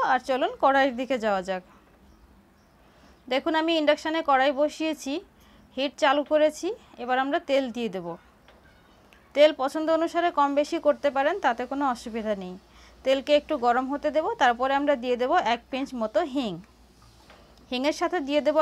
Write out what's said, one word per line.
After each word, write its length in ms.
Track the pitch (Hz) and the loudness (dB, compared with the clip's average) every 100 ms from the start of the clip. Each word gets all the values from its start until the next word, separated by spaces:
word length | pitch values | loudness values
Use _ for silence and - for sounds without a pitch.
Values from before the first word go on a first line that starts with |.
| 508 | 0
আর 140 | 254 247 | 0 0
চলুন 240 | 254 339 494 | -2 -2 0
কড়াইয়ের 340 | 277 269 269 240 | 2 4 2 0
দিকে 200 | 254 254 | -4 -2
যাওয়া 240 | 214 196 | 0 -2
যাক। 220 | 185 185 - - _ _ _ _ _ _ _ _ _ _ _ _ - _ - | -2 -8 -10 -20 _ _ _ _ _ _ _ _ _ _ _ _ -20 _ -4
দেখুন 260 | 254 330 320 | -2 0 0
আমি 160 | 320 330 | 2 2
ইন্ডাকশানে 400 | 294 294 320 320 311 | 2 0 0 -2 2
কড়াই 220 | 269 269 | 4 4
বসিয়েছি, 600 | 269 294 - 320 302 269 302 - _ _ - _ - | 2 -2 -2 -4 -4 -6 -8 -10 _ _ -20 _ -6
হিট 140 | 277 - | -6 0
চালু 240 | 294 285 | 2 2
করেছি। 440 | 277 302 302 302 339 480 - - | 2 2 2 0 -8 -8 -14 -10
এবার 200 | 240 254 | -4 -2
আমরা 200 | 269 339 339 | 0 -4 0
তেল 140 | 277 262 | -2 -2
দিয়ে 180 | 226 233 | -4 -6
দেব। 180 | 185 170 175 _ _ _ - - _ _ _ _ _ _ 269 | -6 -10 -14 _ _ _ -20 -20 _ _ _ _ _ _ 4
তেল 160 | 302 302 | 4 4
পছন্দ 260 | 269 311 311 320 | -4 -2 0 0
অনুসারে 320 | 330 339 339 | 0 0 0
কম 180 | 339 285 277 | 2 0 2
বেশি 220 | 294 330 | 0 0
করতে 300 | 294 247 277 | 0 0 0
পারেন, 240 | 254 285 381 | 0 -2 0
তাতে 240 | 311 233 247 | -2 -2 -4
কোনো 180 | 277 285 | -4 -4
অসুবিধা 440 | 240 240 226 214 202 | -4 -6 -6 -4 -6
নেই। 180 | 185 185 _ - - - | -8 -14 _ -20 -20 -6
তেলকে 280 | 262 269 269 294 | 0 0 4 2
একটু 180 | 294 302 | 2 0
গরম 280 | 240 240 262 | 2 2 0
হতে 200 | 277 302 | -4 -2
দেব, 140 | 277 349 466 | 0 -2 2
তারপরে 340 | 262 233 262 269 | 2 2 0 0
আমরা 200 | 285 277 | 0 0
দিয়ে 200 | 247 240 | 0 -2
দেব 140 | 254 349 214 | 2 2 2
এক 160 | 240 - | -2 -4
পিঞ্চ 220 | 254 277 247 | -8 -6 -6
মতো 240 | 220 302 330 | -2 -2 -2
হিং। 220 | 262 240 170 - _ _ _ - _ - - - - - | -2 -4 -6 -12 _ _ _ -20 _ -20 -20 -20 -20 -8
হিংয়ের 260 | 247 277 302 | -4 -2 -2
সাথে 180 | 339 359 | -2 -2
দিয়ে 200 | 269 294 | -2 0
দেব 140 | 285 302 | 2 2